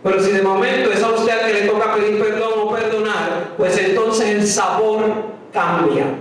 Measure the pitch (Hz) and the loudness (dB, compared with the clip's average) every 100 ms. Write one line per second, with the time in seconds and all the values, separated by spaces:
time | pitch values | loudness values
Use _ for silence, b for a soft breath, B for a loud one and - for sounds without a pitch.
0 | 143 190 190 202 196 190 - 254 214 202 | 0 2 2 2 2 2 0 0 0 2
1 | 226 220 220 226 226 208 202 214 214 208 | 2 2 0 0 0 0 0 0 0 0
2 | 208 208 214 220 226 220 214 226 214 214 | 0 2 0 0 -2 0 -2 -2 -2 -2
3 | 214 202 180 175 170 - 185 185 190 196 | -2 -2 -4 -4 -8 -2 0 2 2 2
4 | 220 220 214 208 208 220 - 208 220 214 | 2 0 0 2 0 0 0 0 0 2
5 | 220 220 - - - 202 - 165 165 135 | 0 -2 -6 -12 -8 -4 -2 2 2 2
6 | 139 - | -2 -4